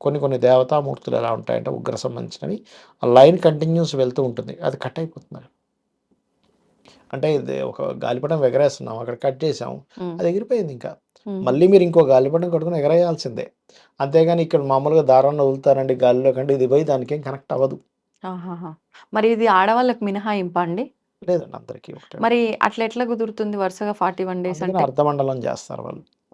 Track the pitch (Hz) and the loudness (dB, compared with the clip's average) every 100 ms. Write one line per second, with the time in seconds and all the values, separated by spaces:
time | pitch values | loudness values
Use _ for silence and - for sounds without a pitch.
0 | 143 143 139 127 127 131 127 151 139 139 | -4 -2 -2 2 4 4 2 -2 -4 -8
1 | - 120 117 110 110 117 117 123 127 113 | -4 -4 -2 -4 -4 -4 -4 -8 -8 -8
2 | - 62 - - 73 214 - - - - | -8 -10 -12 -10 -8 -8 -12 -20 -20 -4
3 | 123 123 143 170 165 147 160 165 160 135 | 4 8 8 8 2 2 0 0 0 -2
4 | 127 131 131 117 113 139 151 139 - - | -2 -2 -4 -6 -12 -8 -8 -6 -8 -8
5 | 165 143 - 135 123 _ _ _ _ _ | -10 -12 -20 -20 -20 _ _ _ _ _
6 | _ _ _ _ _ _ _ _ _ _ | _ _ _ _ _ _ _ _ _ _
7 | _ 135 156 143 123 135 131 - - - | _ -4 -2 -2 -2 -6 -6 -6 -8 -6
8 | 120 123 147 160 131 131 143 - 123 113 | -6 -4 -2 0 2 4 2 0 -12 -10
9 | 117 120 139 131 156 - 127 131 - - | -10 -6 -4 -2 -4 -4 -8 -12 -16 -12
10 | 180 170 170 190 - 240 165 123 - - | -10 -4 -2 -2 -2 -4 -4 -8 -14 -14
11 | _ _ - 95 113 135 185 196 175 165 | _ _ -12 -6 0 4 6 6 6 4
12 | 147 131 135 165 175 165 160 165 147 170 | 6 6 4 0 0 -2 -2 -2 2 2
13 | 175 156 127 113 - _ _ _ _ - | 2 -2 -6 -10 -12 _ _ _ _ -6
14 | 139 160 165 170 165 156 139 135 147 160 | 2 4 4 2 2 0 2 0 2 2
15 | 135 131 139 147 139 135 139 135 135 127 | 6 6 4 2 0 2 2 2 2 2
16 | 123 127 135 127 139 139 127 143 156 135 | 2 4 2 0 0 0 2 2 2 -2
17 | 127 151 131 135 - 131 135 - _ _ | -4 -8 -8 -10 -6 -2 -2 -2 _ _
18 | _ _ 185 185 180 170 170 160 _ - | _ _ -14 -12 -12 -12 -14 -18 _ -20
19 | - 214 220 220 226 185 196 233 254 233 | -6 0 2 2 4 4 4 2 2 0
20 | 208 202 214 202 180 175 170 185 285 _ | -4 -4 -4 -4 -2 -2 -2 -4 -6 _
21 | _ _ - 175 - 120 113 - - - | _ _ -2 -2 -4 -16 -16 -18 -18 -20
22 | - - 226 240 226 - 208 220 220 240 | -14 -4 0 2 0 0 -2 -2 -6 -4
23 | 240 233 220 214 214 202 185 185 208 208 | -4 -4 -6 -6 -6 -4 -4 -4 -6 -2
24 | 185 185 185 180 180 170 185 185 139 131 | -4 -2 -6 -4 -6 -4 -2 0 0 0
25 | 147 143 135 131 127 123 - 135 - - | 0 0 -2 -4 -6 -8 -12 -14 -12 -14
26 | - _ _ | -20 _ _